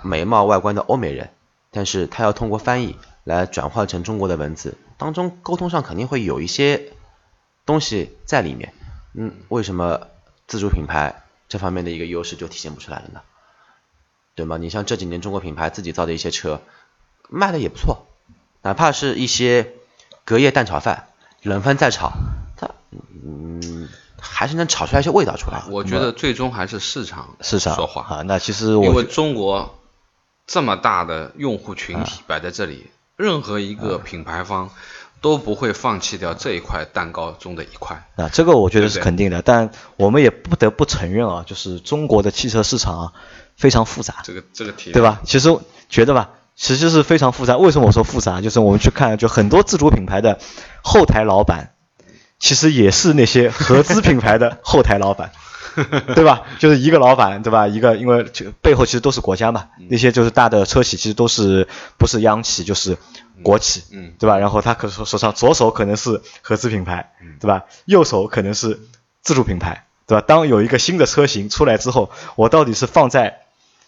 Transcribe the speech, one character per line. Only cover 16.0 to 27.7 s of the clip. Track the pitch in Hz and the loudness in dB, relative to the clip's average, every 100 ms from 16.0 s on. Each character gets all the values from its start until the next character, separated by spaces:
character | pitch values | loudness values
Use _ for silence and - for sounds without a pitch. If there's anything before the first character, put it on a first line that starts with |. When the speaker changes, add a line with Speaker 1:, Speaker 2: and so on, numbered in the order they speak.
| 82 | -6
Speaker 1:
的 | |
一 | 82 | -6
些 | 87 | -8
车， | - 82 76 _ _ _ _ _ _ _ | -8 -8 -10 _ _ _ _ _ _ _
卖 | 165 196 | -6 -4
的 | 160 | -4
也 | 90 | -6
不 | - | -4
错， | - - _ _ _ _ _ _ | -6 -6 _ _ _ _ _ _
哪 | 95 | -8
怕 | 98 160 | -2 -2
是 | 135 143 117 | 0 -4 -4
一 | 127 | -4
些 | - 123 123 117 - _ _ _ _ | -2 0 0 0 -8 _ _ _ _
隔 | - 113 | -2 2
夜 | 135 | 2
蛋 | 131 98 | 2 -2
炒 | 78 | -4
饭， | - - - _ _ _ | -4 -6 -8 _ _ _
冷 | 104 98 | -6 -4
饭 | 117 139 | -2 0
再 | 139 | 0
炒， | - 80 - - - - - | -2 -6 -6 -8 -8 -12 -14
它， | - - _ - - 82 | -14 -14 _ -20 -20 -20
嗯， | 65 73 80 85 85 82 78 - _ - | -16 -14 -14 -14 -14 -14 -16 -20 _ -20
还 | - - 139 | -12 -6 -4
是 | 165 | -4
能 | 165 | -4
炒 | - 78 | -4 -2
出 | |
来 | 139 | 0
一 | |
些 | 156 | 2
味 | 196 151 | 2 0
道 | - | -4
出 | - | -8
来。 | - - | -10 -10
Speaker 2:
我 | 101 | -8
觉 | 98 127 | -6 -4
得 | 127 | -4
最 | - 143 | -4 -6
终 | 113 127 | -4 -6
还 | 113 92 | -6 -8
是 | 107 | -8
市 | - 143 | -10 -10
场 | 92 69 65 - | -12 -14 -18 -14
Speaker 3:
市 | - 98 | -4 -2
场 | 90 | -2